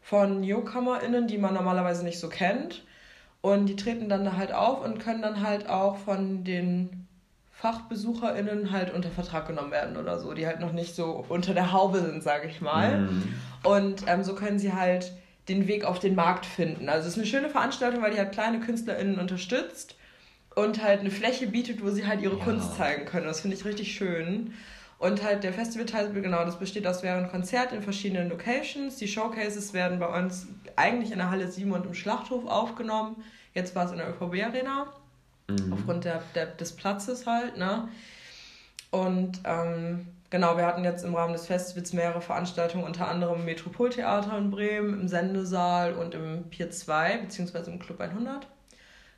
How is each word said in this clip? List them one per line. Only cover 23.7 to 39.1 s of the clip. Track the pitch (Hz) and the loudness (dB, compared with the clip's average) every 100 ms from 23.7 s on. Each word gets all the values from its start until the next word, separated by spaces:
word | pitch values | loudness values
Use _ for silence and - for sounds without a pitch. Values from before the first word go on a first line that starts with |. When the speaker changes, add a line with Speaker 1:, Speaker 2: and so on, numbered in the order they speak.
| 208 214 | -4 -4
Speaker 1:
schön. | - 190 170 165 208 233 - - - - - | -2 -2 0 0 -2 -2 -8 -16 -20 -20 -2
Und | 180 202 | 0 2
halt | 208 202 | 2 2
der | 190 | 0
Festivalteil, | 185 226 226 233 226 208 | -2 -4 -4 -4 0 0
genau, | 202 185 175 | 0 0 2
das | 175 175 | 0 -2
besteht | 190 208 180 | -4 -2 0
aus | 180 | 0
mehreren | 185 180 180 | 0 0 0
Konzerten | 180 180 247 254 214 | -2 0 0 0 -2
in | |
verschiedenen | 202 196 202 185 175 | -4 -4 -2 0 0
Locations. | 165 - 254 302 285 277 - | -2 -2 -2 -2 -6 -6 -4
Die | 208 | -4
Showcases | 220 220 226 208 208 196 | -2 -2 -2 -4 -4 -4
werden | 185 180 180 | 0 0 0
bei | 170 | 0
uns | 170 185 - - - - - | 0 -2 -4 -12 -16 -6 2
eigentlich | 165 240 208 | 4 4 -2
in | 190 | -2
der | 180 | 0
Halle | 190 180 | 0 -2
sieben | 190 202 | -2 -2
und | 180 - | 0 -2
im | |
Schlachthof | - 208 233 - 254 - | -6 -2 -2 -2 -4 0
aufgenommen. | 202 233 - 226 220 220 220 - - - | 0 0 -4 -2 0 -2 -6 -14 -20 -8
Jetzt | - 180 | -4 -4
war | 185 180 | 0 -2
es | |
in | 175 | -2
der | 160 | -6
Ö | |
V | 170 175 | -4 -4
B | 180 | -2
Arena, | 220 240 262 277 285 - - - _ _ - | -2 -2 -2 -2 -4 -10 -20 -20 _ _ -2
Speaker 2:
Mhm. | 101 95 | 0 0
Speaker 1:
aufgrund | 180 104 175 | -2 0 0
der, | 175 165 - - | 0 -4 -4 -4
der, | 160 | -4
des | - 165 - | -4 -10 -4
Platzes | 196 202 - 247 - | -4 -2 -4 -4 0
halt, | 233 240 - | 0 0 -2
ne? | 185 220 233 - - - - - - - - - - | -2 0 -4 -10 -18 -20 -20 -20 -20 -20 -20 -20 -4
Und, | 185 185 | 0 2